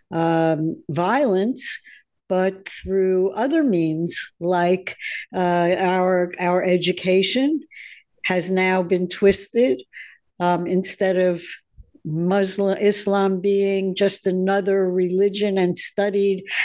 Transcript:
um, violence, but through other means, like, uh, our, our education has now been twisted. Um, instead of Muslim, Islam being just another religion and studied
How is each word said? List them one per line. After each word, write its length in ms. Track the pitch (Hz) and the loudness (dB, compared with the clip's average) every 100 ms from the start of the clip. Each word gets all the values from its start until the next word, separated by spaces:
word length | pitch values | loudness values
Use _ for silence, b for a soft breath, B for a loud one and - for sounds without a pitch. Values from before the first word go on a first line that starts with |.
| _ | _
um, 720 | 165 165 165 160 156 160 - - | -2 0 2 2 0 -2 -4 -6
violence, 920 | 147 180 254 277 190 214 247 - - B B _ _ _ | -2 0 2 2 2 0 -2 -2 -2 B B _ _ _
but 400 | 185 190 190 - | 0 0 -2 -14
through 640 | - 185 190 190 185 185 | -14 -4 0 2 2 0
other 320 | 208 262 320 | 0 0 2
means, 680 | 285 175 160 156 170 - - _ | 2 2 0 -2 -2 -2 -4 _
like, 560 | 170 180 175 185 185 - B B B | -2 2 2 0 -2 -12 B B B
uh, 420 | 185 180 175 170 180 | -2 0 2 2 2
our, 520 | 185 185 185 180 175 - | 0 2 2 2 -2 -2
our 260 | 175 180 | -2 0
education 960 | 180 180 180 180 185 185 190 247 277 311 - B B B _ _ | 2 2 0 -2 2 2 2 0 0 -2 -6 B B B _ _
has 280 | - 185 170 | -2 -2 0
now 320 | 185 185 185 | 2 2 2
been 240 | 175 180 180 | 0 0 -2
twisted. 760 | - 202 - - 226 254 254 - B B B _ _ | 2 2 2 -2 0 2 0 -6 B B B _ _
Um, 280 | 175 175 175 | 0 0 0
instead 500 | 185 185 - 190 185 | -2 -2 -2 0 2
of 240 | 180 170 - - _ - - _ 160 | 0 -2 -8 -20 _ -20 -20 _ -6
Muslim, 720 | 156 175 202 190 196 196 190 | -2 0 0 0 0 -2 2
Islam 640 | 208 202 - 196 196 185 | 0 0 0 0 0 0
being 540 | 202 196 196 196 190 185 | 0 0 0 0 -2 0
just 320 | 196 - 196 | 0 0 -2
another 600 | 185 190 196 190 196 185 | 0 0 0 0 0 0
religion 720 | 185 180 185 202 202 208 190 | 0 0 2 0 0 -2 0
and 180 | 180 175 | 0 0
studied 680 | - - 202 202 202 190 190 B | -2 0 0 0 0 -2 -4 B